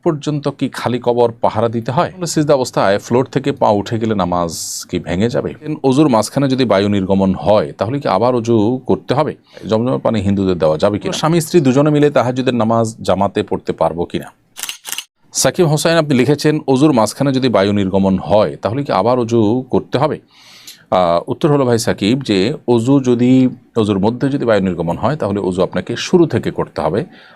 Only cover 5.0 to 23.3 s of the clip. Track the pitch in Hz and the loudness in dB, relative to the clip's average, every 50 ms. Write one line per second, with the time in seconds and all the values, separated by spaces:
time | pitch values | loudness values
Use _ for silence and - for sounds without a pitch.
5 | - - 87 90 110 123 139 - - - - - 151 151 151 - - 135 127 143 | -6 -4 -2 -2 -2 -2 -2 -2 -4 -6 -8 -10 -10 -10 -6 -2 0 2 2 4
6 | 156 143 117 107 107 - - 139 143 131 131 127 131 107 98 98 101 101 101 101 | 4 4 2 2 0 0 -2 -2 0 0 0 0 0 2 2 2 2 2 0 0
7 | 95 92 95 98 98 95 87 73 73 92 107 104 78 69 76 - 95 110 139 143 | 0 0 2 2 2 2 0 0 0 2 2 2 0 -2 -4 -6 -6 -4 -4 -4
8 | 143 127 95 95 117 127 127 120 113 117 117 110 101 117 127 131 - - - - | -2 -2 0 0 2 0 0 0 0 2 2 2 2 2 0 -2 -2 -2 -2 -2
9 | - - 127 143 151 113 - - _ _ - - 92 95 110 110 120 127 135 135 | -2 -2 0 0 0 -2 -4 -10 _ _ -20 -12 -4 -2 0 0 0 0 -2 -2
10 | - 120 113 110 92 98 101 98 98 95 90 80 80 78 78 78 95 104 104 98 | -2 -2 -2 0 0 0 0 2 2 0 0 2 2 0 2 2 0 0 0 -2
11 | - 135 180 - - 156 170 170 160 - - 175 139 131 120 143 151 151 147 147 | -4 -6 -4 -2 0 2 2 0 0 2 2 2 2 4 4 4 2 2 4 2
12 | 147 147 147 131 117 123 123 131 123 131 123 117 107 110 113 113 113 110 110 - | 2 2 2 2 0 0 -2 -2 -2 0 0 0 0 2 2 0 0 -2 -4 -4
13 | 95 98 87 95 101 98 - 104 101 - 98 85 - - 85 - 80 80 80 85 | -2 -2 0 0 0 0 -2 -2 -4 -2 -4 -6 -6 -6 -4 -2 -2 -2 -2 -4
14 | 87 - - 80 67 - - _ _ _ _ - - - - - - - - - | -6 -6 -6 -8 -10 -12 -20 _ _ _ _ -14 -12 -12 -12 -12 -12 -12 -12 -12
15 | - - _ _ _ _ - - - 131 - 185 175 143 156 147 - 170 165 165 | -14 -16 _ _ _ _ -4 0 0 0 2 2 2 2 2 2 2 2 2 2
16 | 156 147 139 120 127 139 147 143 - 151 151 151 - 135 135 127 151 156 139 113 | 2 2 2 2 2 2 2 2 2 0 0 0 0 0 2 4 4 4 4 4
17 | 107 107 - - 143 143 131 131 131 127 104 98 98 104 101 101 98 95 95 98 | 2 0 0 -2 -2 0 0 0 0 2 2 2 2 2 2 0 0 0 0 0
18 | 98 95 95 90 - - 101 107 98 76 69 - - 98 117 143 143 - - 95 | 2 2 0 0 0 2 2 2 2 0 -2 -4 -6 -4 -4 -4 -4 -2 0 0
19 | 98 120 127 127 120 110 117 117 107 101 120 127 127 - - 92 - - - 123 | 2 2 0 0 0 0 2 2 2 2 0 -2 -2 -2 -2 -2 -2 -2 -2 0
20 | 156 151 92 - - _ _ - - - - - - - - - _ - - 92 | 0 -2 -2 -6 -12 _ _ -20 -20 -20 -20 -20 -20 -20 -20 -18 _ -2 0 2
21 | 90 85 85 87 - - 117 - - 151 143 143 131 120 120 113 - 104 92 - | 2 2 2 0 -2 -4 -4 0 0 2 2 2 2 2 0 0 0 -2 -2 0
22 | 98 101 127 143 - - 104 92 95 123 151 - - - 120 117 113 131 139 139 | 0 0 0 0 0 0 0 0 0 0 -4 -4 -2 0 0 2 2 2 2 2
23 | 127 123 120 117 123 123 | 2 2 2 2 4 4